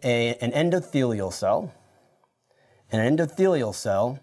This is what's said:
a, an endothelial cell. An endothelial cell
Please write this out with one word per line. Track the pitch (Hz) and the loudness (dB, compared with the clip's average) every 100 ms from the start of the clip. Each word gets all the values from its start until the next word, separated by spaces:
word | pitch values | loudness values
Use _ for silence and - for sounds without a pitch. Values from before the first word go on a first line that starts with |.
a, | 131 120 117 120 | 0 0 0 -2
an | 120 | -2
endothelial | 147 170 180 - 143 123 107 95 | 0 2 0 -2 0 0 0 -4
cell. | - 95 110 175 - _ _ _ _ _ _ _ _ _ _ _ | -2 0 0 -2 -12 _ _ _ _ _ _ _ _ _ _ _
An | 113 113 156 | 0 2 2
endothelial | 160 156 190 160 113 | 0 2 2 2 -2
cell | 98 110 98 117 139 | -4 -2 0 0 -4